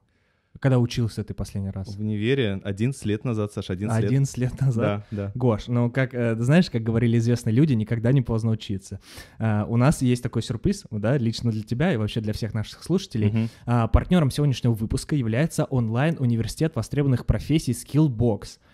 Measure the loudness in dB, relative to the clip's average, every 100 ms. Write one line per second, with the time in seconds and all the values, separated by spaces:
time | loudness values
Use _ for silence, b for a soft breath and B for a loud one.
0 | _ _ _ _ _ -2 2 4 2 0
1 | -2 -4 -8 -8 -8 -6 -6 -6 -8 -6
2 | -4 -2 0 2 0 -2 -4 -2 -2 -2
3 | -2 -2 -2 -2 -4 -4 -6 -4 -2 0
4 | 2 2 0 0 -4 0 0 2 0 -2
5 | -4 -6 -6 -2 0 0 0 0 0 0
6 | -2 0 -2 0 4 4 4 0 0 2
7 | 4 4 2 2 2 4 4 4 0 0
8 | 2 2 2 0 0 -2 -2 -8 -8 -14
9 | B B B B 0 0 2 4 4 4
10 | 2 0 0 -4 -4 -2 -2 -2 -4 -4
11 | 0 2 0 -2 -2 -2 -2 -2 0 0
12 | -2 -2 -4 -4 -4 -4 -6 -8 -2 -2
13 | -2 0 0 2 -2 B -2 0 2 0
14 | 0 2 2 2 0 0 0 0 -2 -4
15 | -4 -2 0 0 -2 -2 -2 0 0 0
16 | 0 0 0 0 -2 -2 -2 -2 -4 0
17 | 2 2 2 0 2 0 0 -4 -2 2
18 | 2 2 0 0 -6 -20 b